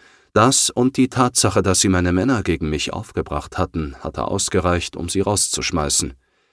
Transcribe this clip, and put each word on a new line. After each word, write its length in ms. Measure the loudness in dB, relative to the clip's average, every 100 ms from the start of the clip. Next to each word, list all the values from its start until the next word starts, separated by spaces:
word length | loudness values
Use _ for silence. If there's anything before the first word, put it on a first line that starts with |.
| -20 _ _
Das 380 | 4 4 4 0
und 260 | 2 2 2
die 120 | 0
Tatsache, 540 | 2 0 2 2 2
dass 160 | 2 2
sie 100 | 4
meine 220 | 2 2
Männer 320 | 2 2 0
gegen 260 | 0 -2 -2
mich 240 | -4 -4
aufgebracht 680 | -8 -6 -6 -4 -6 -6 -4
hatten, 360 | -4 -4 -6 -8
hatte 240 | -8 -6
ausgereicht, 720 | -4 -4 -2 0 2 0 -2 -8
um 120 | -4
sie 120 | -2
rauszuschmeißen. 920 | 0 0 0 -2 -2 -2 0 -2 -2 -8 _ _ _